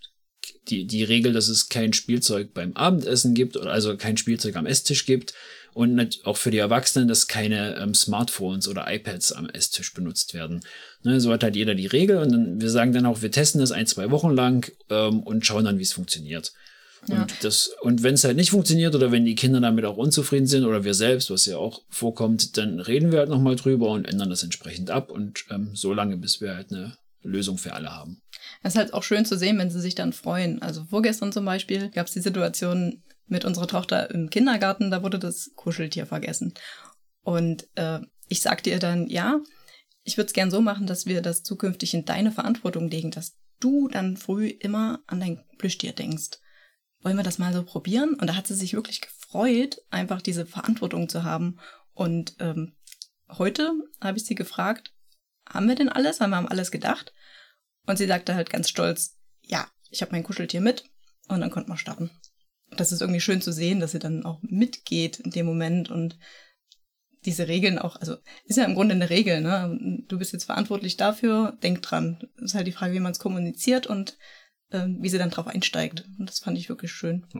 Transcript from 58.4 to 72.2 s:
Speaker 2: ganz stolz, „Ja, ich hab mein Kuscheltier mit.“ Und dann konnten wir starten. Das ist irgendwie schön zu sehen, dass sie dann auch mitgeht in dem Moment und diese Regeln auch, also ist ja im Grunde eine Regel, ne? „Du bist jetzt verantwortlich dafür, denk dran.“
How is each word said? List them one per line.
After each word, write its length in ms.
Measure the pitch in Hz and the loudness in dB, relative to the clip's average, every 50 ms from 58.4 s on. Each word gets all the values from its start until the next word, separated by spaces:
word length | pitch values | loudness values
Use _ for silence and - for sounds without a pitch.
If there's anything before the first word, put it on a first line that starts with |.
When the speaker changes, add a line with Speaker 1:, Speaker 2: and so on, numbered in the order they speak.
| 170 - | -2 -2
Speaker 2:
ganz 180 | - - 170 - | -2 -2 -2 -2
stolz, 480 | - - 170 170 170 - - - - - - _ _ _ _ | 0 0 0 0 0 -2 -4 -6 -8 -12 -20 _ _ _ _
„Ja, 260 | - - 156 - - _ _ _ _ | -6 -6 -6 -6 -6 _ _ _ _
ich 120 | - - 185 | -8 -8 -6
hab 80 | - 180 | -4 -4
mein 120 | 170 165 | -6 -6
Kuscheltier 360 | - 190 - 175 - - 175 | -6 -6 -6 -6 -6 -2 0
mit.“ 240 | 190 233 254 - - _ _ _ _ _ _ _ _ - | 2 2 0 0 -4 _ _ _ _ _ _ _ _ -6
Und 120 | 190 180 | -4 -4
dann 100 | 165 - | -2 -4
konnten 200 | - 180 - - | -4 -6 -8 -8
wir 80 | 170 156 | -8 -8
starten. 320 | - - - - 170 170 - _ - _ _ _ _ _ _ _ _ _ - | -8 -8 -8 -8 -8 -8 -10 _ -20 _ _ _ _ _ _ _ _ _ -6
Das 140 | - 175 170 175 | -4 -2 -2 -2
ist 80 | 165 | -2
irgendwie 200 | - 185 180 170 | 0 0 0 0
schön 200 | - - 190 185 | 0 0 0 0
zu 120 | 185 180 165 | 0 -2 -4
sehen, 280 | 156 170 175 196 196 | -2 0 0 0 0
dass 120 | 165 160 - | -2 -2 -4
sie 60 | 160 | -6
dann 240 | - 160 160 160 - | -6 -4 -6 -6 -6
auch 160 | 170 165 156 202 | -8 -8 -8 -8
mitgeht 800 | - 185 190 240 247 - - - - - 170 165 165 - - | -2 0 2 2 0 0 -6 -8 -4 -2 0 0 -2 -4 -8
in 100 | - 180 | -8 -6
dem 160 | - 175 170 | -4 -2 -2
Moment 440 | 165 165 165 165 165 170 180 170 - | 0 0 0 0 0 0 0 -2 -2
und 280 | - 170 165 165 - - - - - - - _ _ _ _ _ _ _ _ _ _ _ _ _ _ _ - | -4 -4 -4 -4 -6 -10 -20 -20 -20 -20 -20 _ _ _ _ _ _ _ _ _ _ _ _ _ _ _ -6
diese 240 | 190 165 170 170 151 | -6 -4 -4 -2 -2
Regeln 300 | 170 180 175 196 180 - | 0 2 2 2 2 2
auch, 180 | - 170 - | -2 -4 -6
also 200 | - 170 160 160 - _ - - - - | -8 -8 -8 -8 -10 _ -18 -20 -10 -6
ist 120 | - - | 0 2
ja 80 | 262 247 | 2 4
im 100 | 190 185 | 4 4
Grunde 200 | 175 202 214 190 | 4 4 4 4
eine 160 | 185 175 165 | 4 2 2
Regel, 300 | 170 190 226 202 170 156 | 2 2 2 2 2 2
ne? 380 | 156 165 190 190 180 175 170 - - 190 180 - - - | 2 0 0 0 0 -2 -4 -4 -4 -6 -6 -6 -6 -6
„Du 100 | 190 180 | -6 -6
bist 140 | 190 - - | -6 -6 -8
jetzt 120 | 175 - | -8 -6
verantwortlich 520 | - - - 214 - 202 196 202 185 - | -4 -4 -2 -2 -2 -2 -4 -4 -4 -2
dafür, 600 | - 190 208 214 214 - 226 220 214 220 202 - - - | 0 2 2 2 2 2 2 4 2 2 0 -2 -2 -2
denk 200 | 175 180 175 - | -2 -2 -2 -4
dran.“ 460 | - - 160 160 165 165 - | -4 -4 -2 -2 -2 -4 -6